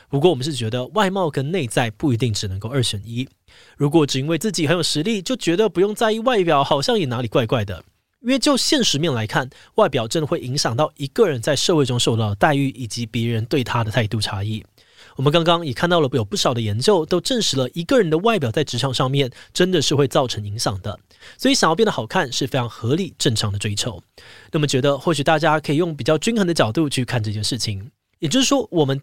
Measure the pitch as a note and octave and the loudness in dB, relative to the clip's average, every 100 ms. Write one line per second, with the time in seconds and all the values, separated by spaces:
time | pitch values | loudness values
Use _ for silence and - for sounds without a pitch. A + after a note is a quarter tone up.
0 | _ C#3 C#3 C#3 C3 C3+ A2+ B2 B2+ F3 | _ 2 2 2 -2 -4 -4 -4 -4 0
1 | G3 G3 F3 C#3+ C3+ F#3 B2 - A#2+ - | 0 2 0 -2 -2 -4 -2 -2 -2 -2
2 | D#3 A#2 B2 G#2+ G#2 F#2+ G#2+ C3+ A#2+ G2+ | -2 0 0 -2 -6 -8 -4 -2 -2 -4
3 | G#2 A#2 C3 _ _ - - _ D3 E3 | -8 -8 -8 _ _ -20 -20 _ 2 4
4 | D3 C3+ C#3+ E3 A3 F3+ D3+ F3 D#3 D3 | 2 0 -2 -2 -2 -2 0 0 0 -2
5 | F3+ A3 E3+ C4 - F3 A3 - G3+ G#3+ | -2 -2 -4 -4 -2 2 2 2 0 2
6 | A3+ A3 A3+ A#3 E3+ D3 C#3 D3 C#3 A#3 | 0 0 0 2 2 2 4 0 2 0
7 | D3 A#2 A#2+ D#3 A2+ C3 G#2 F2 - _ | 0 -2 0 0 0 0 -2 -8 -14 _
8 | _ _ A#3 C4 C#4+ C4+ - D4+ A3 - | _ _ -2 0 2 2 2 2 2 0
9 | E3 B2 G#2+ D#3+ C3 - - - G3 C3+ | 0 -2 0 -2 -2 -10 -6 2 2 2
10 | A2+ E3+ D3+ E3 B2+ C#3 D3+ A2+ D3+ - | -2 -2 -2 -4 -2 -2 -2 0 0 -2
11 | C#3 - G#3+ C3 A#2 D3 - E3+ C3+ B2 | -6 2 2 2 0 0 2 2 2 2
12 | - A2+ A2 G2+ E3 C#3 C#3 - A#2+ - | 2 2 0 2 2 2 -2 -4 -10 -8
13 | A#2 A#2+ A#2 A2+ G#2+ D3+ A#2+ A#2+ A2 A#2 | -6 -4 -2 -2 0 -2 0 -2 0 0
14 | G#2 A2 G#2 G2 G2+ G#2+ - _ _ _ | 0 -2 -4 -4 -6 -6 -10 _ _ _
15 | - - C3+ E3 E3 E3+ E3 A#2 F3 F3 | -20 -2 2 2 2 2 0 -2 2 2
16 | C#3+ C#3 G#2 G3 D#3+ A#2+ A2 G#2 B2+ G3 | 2 0 -2 -2 0 0 -2 0 4 2
17 | D#3 F3+ - B3+ F#3+ C3+ B2+ - E3+ C4+ | 2 -2 0 -2 0 -2 -2 -4 0 2
18 | F3+ D#3 G#3+ A3 B2+ C3 D3 A#2+ C3+ B2+ | 4 2 2 0 0 -2 -2 -2 -4 0
19 | C3 C#3 C3 - - - F3+ F3+ C3+ C#3+ | 0 2 0 -4 -14 0 2 2 2 2
20 | C#3 D#3+ B2+ - G#2 G#2+ C3+ G2 G#2 F2+ | 2 2 0 -4 -8 -4 -4 -4 -8 -12
21 | _ _ - - B3+ C#4 F3+ D#3+ - - | _ _ -20 -4 0 2 2 4 2 0
22 | A2 F#3 D3 - C3+ C3+ A#2+ - A2+ D#3 | -2 -2 -2 -2 -2 -2 -4 -6 -2 -2
23 | F#3 - D#3 A2+ G#2+ G2+ A2 G#2 - F2+ | -2 -2 -2 0 -2 -4 -4 -4 -6 -8
24 | - - - - - D#3+ D3 C3 C#3+ C#3 | -18 -20 -20 -20 -6 -2 0 2 2 0
25 | F3+ D#3 - D#3+ D#3 D#3 D3+ D3 F3 D3+ | -2 0 2 2 4 2 0 0 0 -2
26 | B2+ D#3 A3+ A3+ F#3 E3 A#2 A2+ D3+ C3+ | 0 0 0 0 0 2 2 2 0 0
27 | B2 B2+ G#2+ G#2 G#2 B2 - G2 G#2+ _ | -2 -2 -2 -4 -4 -4 -4 -6 -10 _
28 | _ _ D#3+ A#3+ B3+ C#4 A#3 F3 C#3 C3+ | _ _ -2 0 2 0 0 0 2 0